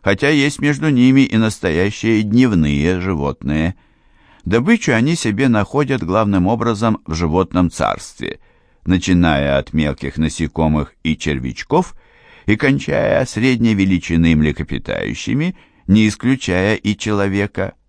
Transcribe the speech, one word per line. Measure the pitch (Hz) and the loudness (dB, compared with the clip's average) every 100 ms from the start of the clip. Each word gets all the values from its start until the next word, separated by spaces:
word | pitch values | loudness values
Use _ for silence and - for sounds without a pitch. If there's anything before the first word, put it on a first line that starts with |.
хотя | - 101 139 | -2 0 2
есть | 151 139 - | 2 0 -2
между | 143 143 156 | -2 0 0
ними | 131 127 135 | 4 6 6
и | 135 110 | 4 2
настоящие | 110 104 95 80 98 - 113 110 | 0 0 -2 0 0 -2 0 0
дневные | 107 113 127 98 76 71 78 92 | 2 2 4 2 2 2 0 -2
животные. | 92 85 71 65 65 78 80 95 _ _ _ _ _ _ | -2 -4 -4 -6 -4 -2 -2 -6 _ _ _ _ _ _
Добычу | - 104 139 226 - | -2 0 2 0 2
они | 113 131 165 | 0 2 0
себе | 113 101 135 | -2 0 2
находят | 113 98 139 139 131 | 2 0 -2 -2 -2
главным | 80 95 107 98 90 | 0 0 2 2 2
образом | 113 113 104 113 107 | 0 -2 0 -2 -2
в | - | -4
животном | 80 85 82 92 90 87 | -4 0 0 0 0 0
царстве, | - 58 50 - - - - _ _ _ _ | 0 -4 -4 -10 -12 -10 -10 _ _ _ _
начиная | - 90 87 87 85 71 71 69 | -2 0 2 2 4 2 0 -2
от | 65 | -2
мелких | 78 76 69 69 - | -2 -2 -4 -8 -4
насекомых | 78 - 80 - 80 76 71 _ | -4 -2 -6 -2 0 0 -4 _
и | 82 78 | -4 -4
червячков | - 69 64 58 - 160 185 - _ _ _ - - | -4 -4 -6 -10 -2 -2 -2 -8 _ _ _ -14 -2
и | 110 | 0
кончая | 139 139 - 71 - 151 135 | 2 0 -2 -2 0 0 -2
средней | - 123 123 113 | -2 0 2 2
величины | 104 95 90 - 82 82 78 | 2 2 0 0 2 4 4
млекопитающими, | 76 73 76 67 - 50 50 60 - 123 165 180 _ _ - | 0 -2 -6 -8 -6 -6 -6 -8 -4 -4 -4 -6 _ _ 2
не | 104 110 | 4 4
исключая | 101 117 131 - 90 98 110 | 0 -2 -2 0 0 0 0
и | 101 104 | -2 -4
человека. | - 104 98 98 104 - 95 - | -2 -2 0 -2 -4 -4 -8 -10